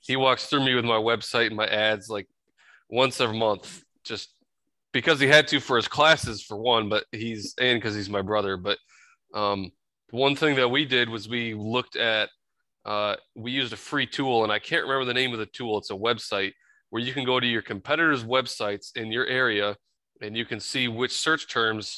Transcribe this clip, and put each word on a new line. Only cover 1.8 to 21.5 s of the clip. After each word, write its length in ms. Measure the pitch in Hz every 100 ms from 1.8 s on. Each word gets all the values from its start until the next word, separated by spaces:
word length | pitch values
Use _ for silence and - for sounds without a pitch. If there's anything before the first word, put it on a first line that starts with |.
| 107 107 101
like, 180 | 107 95 _ _ _ _ - _
once 300 | 113 131 -
a 120 | 123
month, 520 | 110 113 98 - - - _
just 300 | - 113 - _ _ _ _ _ _
because 260 | 131 160 151
he 80 | 135
had 200 | 151 151
to 100 | 160
for 160 | - 123
his 100 | 107
classes 560 | - 151 160 - 104
for 140 | - 104
one, 320 | 117 117 107
but 160 | 107 -
he's, 420 | 104 113 110 98 -
and 220 | 127 120
'cause 140 | 110 104
he's 140 | 98
my 120 | 104
brother. 360 | 95 107 101 95
But, 200 | 92 101 _ - - _ _
um, 380 | 104 104 101 92 - _ _ _
one 260 | 117 139 139
thing 200 | 156 135
that 140 | 123
we 160 | 135 147
did 240 | 127 120
was 200 | 113 107
we 240 | 120 117
looked 420 | 107 104 120 123 -
at, 340 | 113 110 107 - _ _ _ _ 107
uh, 300 | 104 104 101 - -
we 160 | 113
used 200 | 131 123
a 60 | 107
free 300 | - 143 127
tool, 360 | - 135 117
and 80 | 110
I 80 | 107
can't 240 | - 160
remember 220 | - 135 127
the 80 |
name 180 | 123 131
of 80 | 117
the 60 | 107
tool. 320 | - 123 107
It's 140 | -
a 20 |
website 600 | 98 110 113 - 101 98 - _ _ _
where 120 | 113
you 120 | 120
can 100 | 131
go 160 | 127 127
to 80 | 120
your 140 | 117
competitors' 640 | - 104 - 151 165 139 113
websites 680 | 131 120 - 107 101 - 127
in 160 | 113
your 120 | 113 131
area, 500 | 127 123 104 104 101 _ _ _ _
and 140 | 107 110
you 80 |
can 160 | 117 113
see 300 | - 139 123
which 240 | 113 123
search 340 | - - 156
terms 500 | -